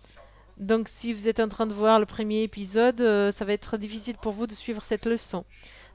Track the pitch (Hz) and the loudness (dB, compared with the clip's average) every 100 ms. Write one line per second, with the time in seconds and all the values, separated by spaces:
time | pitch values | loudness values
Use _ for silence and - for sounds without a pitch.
0 | - - - - - - 196 226 220 - | -20 -20 -20 -20 -20 -8 0 0 -2 -8
1 | 233 214 214 220 220 220 226 202 214 220 | -8 -4 0 2 0 0 -2 2 6 6
2 | 208 - 214 214 220 - 190 214 247 240 | 4 -2 -2 0 -2 -4 -4 4 4 4
3 | 240 202 202 - 202 208 - 220 208 220 | 4 4 2 0 -2 -4 -4 -6 -6 -10
4 | 214 233 220 202 233 208 - 208 - 214 | -10 -8 -6 -4 -6 -8 -8 -8 -4 -2
5 | 226 233 - 175 - - - - - | 0 -2 -4 -10 -10 -18 -20 -20 -20